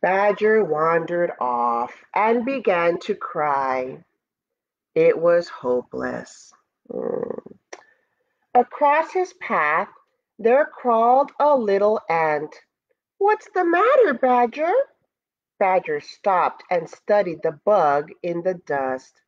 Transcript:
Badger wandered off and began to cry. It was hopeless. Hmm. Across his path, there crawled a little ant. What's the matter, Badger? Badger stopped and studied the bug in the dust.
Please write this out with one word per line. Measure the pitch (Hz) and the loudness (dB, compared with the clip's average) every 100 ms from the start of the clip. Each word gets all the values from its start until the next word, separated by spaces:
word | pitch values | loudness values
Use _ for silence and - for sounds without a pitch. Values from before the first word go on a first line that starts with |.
Badger | 175 190 202 202 208 220 | 0 0 0 0 2 2
wandered | 190 151 160 165 165 175 175 - | 0 0 0 0 -2 -2 -4 -4
off | 123 123 120 120 123 - _ | -6 -2 -2 -2 -4 -10 _
and | - 214 233 | -2 0 0
began | 240 277 220 180 170 170 | -2 -4 -2 0 0 -2
to | - 196 | -4 -8
cry. | - - 151 139 135 131 127 147 170 _ _ _ _ _ _ _ _ | -8 -6 -2 -2 -2 -4 -6 -10 _ _ _ _ _ _ _ _ _
It | - 165 156 | 2 2 4
was | 170 170 170 | 2 2 0
hopeless. | - 127 123 120 131 127 120 107 - - _ _ _ _ | -10 -4 -4 -4 -10 -8 -8 -12 -20 -20 _ _ _ _
Hmm. | - 60 - - - - - _ - _ _ _ _ _ _ _ | -10 -6 -6 -6 -10 -14 -20 _ -20 _ _ _ _ _ _ _
Across | 247 247 - 294 294 320 | 0 0 0 2 2 0
his | 381 359 | -4 -6
path, | - - 202 151 156 202 - _ _ _ _ | -8 -6 -2 0 -2 -4 -10 _ _ _ _
there | 226 254 302 | 2 2 2
crawled | - 254 226 233 254 285 - | -4 0 2 4 4 2 0
a | 294 285 | 2 2
little | 214 196 202 214 - | 2 2 2 0 -2
ant. | 165 160 151 151 - _ _ _ _ _ _ | -2 0 -2 -4 -14 _ _ _ _ _ _
What's | 403 427 - | 0 0 -2
the | - | -4
matter, | 359 339 427 554 415 | 0 2 4 4 4
Badger? | 254 254 247 240 262 320 440 554 _ _ _ _ _ _ _ | 2 2 2 2 -2 -2 0 -2 _ _ _ _ _ _ _
Badger | 196 185 180 147 | 0 0 0 -8
stopped | - - - 185 147 - - | -8 -6 -2 2 0 -4 -6
and | 180 165 | -4 -4
studied | - - 208 185 160 | -16 -2 0 0 -2
the | 160 151 | -6 -4
bug | - 208 156 143 156 - | 0 2 4 2 -2 -10
in | 180 170 | -8 -4
the | 170 | -4
dust. | 180 - 143 131 131 - _ | -6 -6 -4 -4 -6 -10 _